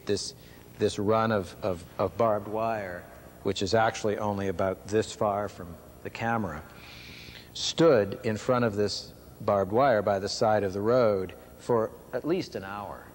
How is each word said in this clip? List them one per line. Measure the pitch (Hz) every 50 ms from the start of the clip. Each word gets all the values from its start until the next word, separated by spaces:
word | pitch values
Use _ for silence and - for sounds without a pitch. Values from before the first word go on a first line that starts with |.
| -
this, | - 101 95 - - - - - - - - - - - -
this | 104 101 - -
run | 101 101 110 110 113 113
of, | 113 101 92 85 - -
of, | - 101 90 82 82 - - -
of | 101 92 - -
barbed | 117 113 104 104 98 107
wire, | 104 110 113 113 113 107 101 92 87 87 - - - - - - - - -
which | 101 95 -
is | 101 90
actually | 113 113 110 - - - - 107 101 -
only | 110 104 101 98 98 95
about | 90 95 98 95 95 - - -
this | 104 110 104 -
far | - - 110 104 101 101 104 98
from | - - 92 85 82 80 - - - -
the | - -
camera, | - - 117 117 117 117 104 87 76 76 - - - - - - - - - - - - - - - - - - -
stood | - - - - - 160 165 139 110 101 95 101 - -
in | 110 107
front | 104 - - 127 123 120
of | 113 101
this | 104 104 98 - - - - - - - - - -
barbed | 110 104 104 98 98 92
wire | 104 117 139 139 117 104
by | 95 104 101 98
the | 98 98
side | - - 123 110 107 107 101
of | 95
the | 92 101
road | 101 110 120 127 120 107 104 95 92 90 - - - - - -
for | - - 123 113 110 - - - - -
at | - 123 -
least | 151 180 185 135 - -
an | 107 95
hour | 95 101 104 101 87 69 62 - -